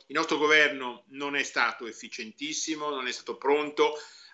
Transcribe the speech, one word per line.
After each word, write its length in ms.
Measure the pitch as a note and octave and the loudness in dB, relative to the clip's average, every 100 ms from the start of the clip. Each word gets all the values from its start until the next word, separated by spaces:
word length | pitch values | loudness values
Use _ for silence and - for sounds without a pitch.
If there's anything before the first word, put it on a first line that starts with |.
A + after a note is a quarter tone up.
| - | -6
"Il 100 | D3 | -2
nostro 220 | D#3+ D3+ | 0 2
governo 640 | D3+ D#3 D3 C#3 B2+ A2+ _ | 6 6 6 2 -6 -10 _
non 280 | C3+ C#3+ C#3 | -8 -4 -2
è 60 | |
stato 420 | C3 C#3 A#2+ - A#2 | -2 0 0 0 -8
efficientissimo, 1000 | A2 A2+ - A2 - D3+ D3+ - D3+ D3 | -12 -12 -12 -12 -10 -8 -6 -4 -4 -4
non 160 | C3+ B2 | -4 -4
è 60 | |
stato 240 | - - A#2 | -6 -8 -2
pronto, 580 | C3+ D3 D3+ D3+ D3+ - - - - | 2 2 2 2 2 0 -12 -20 -8